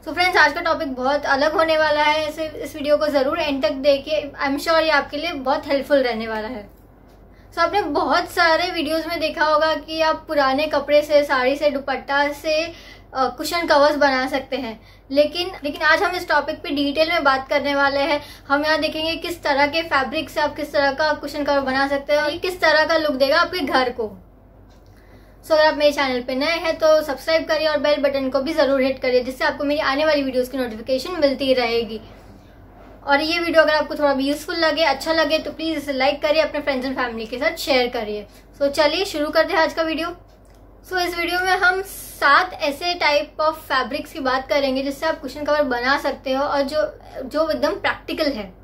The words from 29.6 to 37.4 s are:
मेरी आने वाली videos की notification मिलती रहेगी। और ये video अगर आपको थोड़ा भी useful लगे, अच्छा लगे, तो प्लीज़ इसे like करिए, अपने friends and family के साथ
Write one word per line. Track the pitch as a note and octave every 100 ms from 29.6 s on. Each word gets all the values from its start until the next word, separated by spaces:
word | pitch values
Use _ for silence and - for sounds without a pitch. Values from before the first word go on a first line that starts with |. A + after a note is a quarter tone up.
मेरी | C#4+ D4
आने | D4 C4+
वाली | D#4 D4
videos | C4+ B3+ B3+
की | C#4
notification | B3 A3 A3+ C4 F4
मिलती | F4+ C#4+ C4 C4+
रहेगी। | B3+ A#3 A#3 A3+ A3 - - - - - - - - - - -
और | C#4
ये | D#4 E4+
video | E4+ D#4+
अगर | D4+
आपको | D4+ D4
थोड़ा | D4+ D4
भी | C4+ C4+
useful | D4 - E4+
लगे, | E4 D4
अच्छा | D#4+ C4+ D#4+
लगे, | D#4+ D4+ D#4
तो | D#4
प्लीज़ | - D#4+ D4+
इसे | C#4
like | C4+ C4+ C#4+
करिए, | D#4 D4+
अपने | D4 D4+
friends | C#4+ C4 C4
and | C4+
family | B3 A3+ A3
के |
साथ | B3